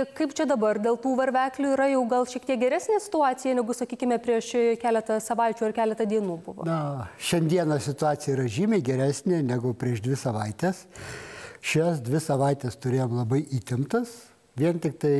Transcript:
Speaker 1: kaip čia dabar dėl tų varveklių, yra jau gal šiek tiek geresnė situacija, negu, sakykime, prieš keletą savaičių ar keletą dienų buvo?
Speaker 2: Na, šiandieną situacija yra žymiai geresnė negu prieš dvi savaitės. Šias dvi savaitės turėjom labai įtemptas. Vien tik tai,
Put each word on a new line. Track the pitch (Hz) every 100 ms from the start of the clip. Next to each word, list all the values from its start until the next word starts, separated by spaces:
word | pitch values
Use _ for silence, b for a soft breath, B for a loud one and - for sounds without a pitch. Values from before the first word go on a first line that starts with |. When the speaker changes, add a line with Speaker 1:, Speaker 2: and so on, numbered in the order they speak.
| 269 -
Speaker 1:
kaip | 311 -
čia | 294
dabar | 262 214 208
dėl | 226 233
tų | 262 254
varveklių, | 262 254 262 262 277 269
yra | 277
jau | 269 233
gal | 247 247
šiek | 247 -
tiek | 247
geresnė | 254 320 349 415
situacija, | - 311 262 254 262 247
negu, | 226 240
sakykime, | 240 240 247 233
prieš | 233 226 226 240 233 233
keletą | 240 226 220 220
savaičių | - 226 233 220 220
ar | 214
keletą | 220 214 220
dienų | 220 196 165
buvo? | 170 - 165
Speaker 2:
Na, | 160 147 139 104 -
šiandieną | - 175 160 180 156 147
situacija | 143 135 151 147 - 135
yra | 127
žymiai | 104 208 214 127
geresnė | 131 139 139 185 170
negu | 131 123 127
prieš | 117 123 117 120
dvi | 135
savaitės. | 127 107 107 - 175 185 - B B B B B B B -
Šias | 156 170 160 117
dvi | 151
savaitės | 156 135 139 139 123 -
turėjom | 127 131 127 120
labai | 110 135 151
įtemptas. | 127 - 123 143 233 240 - - _ _ 123
Vien | 160 170
tik | 160 -
tai, | 151